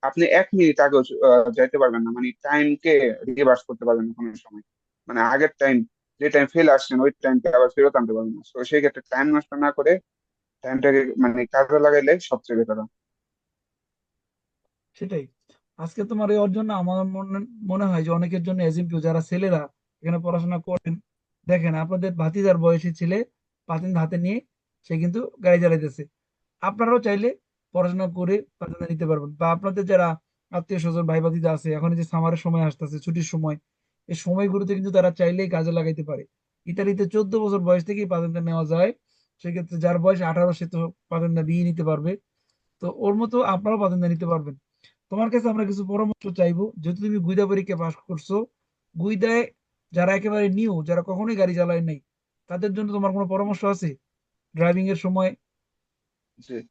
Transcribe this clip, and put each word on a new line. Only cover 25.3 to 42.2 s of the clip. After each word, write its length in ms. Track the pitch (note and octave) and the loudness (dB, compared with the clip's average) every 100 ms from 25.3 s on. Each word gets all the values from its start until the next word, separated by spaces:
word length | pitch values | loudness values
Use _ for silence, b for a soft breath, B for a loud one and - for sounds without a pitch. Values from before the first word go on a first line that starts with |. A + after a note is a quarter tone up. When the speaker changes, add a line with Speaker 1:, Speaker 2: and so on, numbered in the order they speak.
| - | -2
Speaker 2:
গাড়ি 180 | F3+ F3 | 4 6
চালাইতেছে। 440 | E3+ E3 D3+ C3 C#3+ _ _ _ _ _ | 6 2 0 -8 -16 _ _ _ _ _
আপনারাও 380 | F#3 G#3 A#3 B3 | -6 0 2 2
চাইলে 380 | A3+ G3+ A#3 G4 _ _ _ | 2 0 0 -4 _ _ _
পড়াশোনা 340 | F3+ F3+ F3+ F#3 | -2 0 0 -4
করে 280 | F3 F3+ G#3 G3+ _ | -2 0 0 -2 _
পাতেন্দা 260 | E3 E3 E3+ | -14 -10 -6
নিতে 160 | D#3+ D#3+ | -4 -2
পারবেন। 240 | D#3 D3 | -2 -4
বা 180 | D3 E3 | -4 -2
আপনাদের 340 | E3+ G3 F#3+ F#3+ | 0 -2 -4 2
যারা 220 | F#3 F3 D#3+ _ _ _ | 2 2 -2 _ _ _
আত্মীয় 280 | F3 E3+ F#3 | -10 -6 -4
স্বজন, 260 | E3 E3 E3 | -2 -2 0
ভাই 140 | D#3+ | 0
ভাতিজা 300 | E3 E3 D#3+ | 0 0 -2
আছে, 180 | D#3 D#3+ | -2 -4
এখন 180 | D3+ E3 | -2 -2
এই 60 | E3+ | -2
যে 60 | |
সামারের 340 | E3 E3 E3 E3 | -2 -2 0 -2
সময় 240 | E3+ E3 | -2 0
আসতেছে, 380 | D#3 D3 D3 D3+ | -2 -4 -10 -8
ছুটির 240 | F3 E3+ | -6 -4
সময়, 340 | D#3+ E3 D#3 D3+ _ _ _ _ - | -4 -4 -4 -6 _ _ _ _ -12
এই 60 | E3 | -8
সময়গুলোতে 560 | - F3+ G3+ G3 G3 G3 | -4 -2 0 -2 -2 -4
কিন্তু 160 | F#3+ | 0
তারা 200 | F#3 F3+ | 2 2
চাইলেই 380 | E3+ F3 F3+ F#3+ | 2 0 0 -2
কাজে 220 | E3+ D#3+ | -2 -2
লাগাইতে 320 | E3+ D#3+ D#3 | -2 -2 -4
পারে। 200 | D3+ C#3 - _ _ _ - | -6 -10 -12 _ _ _ -10
ইতালিতে 400 | F3+ G3 G3+ G3 | -4 -2 0 0
চোদ্দ 260 | G#3+ G3+ A3 | 0 0 -2
বছর 200 | G#3+ G3 | 0 -2
বয়স 260 | F3 F3+ E3 | 2 2 0
থেকেই 200 | G#3 G3+ | -6 -4
পাতেন্দা 360 | F3 E3+ E3+ | -2 -2 -4
নেওয়া 240 | E3 E3 D#3 | -4 -2 -2
যায়। 280 | E3 F#3+ A#3+ _ _ _ _ | 0 0 -2 _ _ _ _
সেক্ষেত্রে 400 | F3 F3 E3+ F3 | -10 -8 -8 -4
যার 220 | E3+ F3 | 0 2
বয়স 220 | F3+ F#3+ | 2 2
আঠারো 320 | F3 E3 F3 | 0 0 0
সে 120 | E3 E3+ | 0 -6
তো 120 | E3+ E3 - _ | -6 -6 -8 _
পাতেন্দা 320 | E3 E3+ E3 | -4 -2 -2
বিয়ে 200 | D#3 E3+ | 0 0
নিতে 200 | F3 E3 | 0 -2
পারবে। 340 | D#3 D3+ D#3 G3+ | -2 -2 -4 -6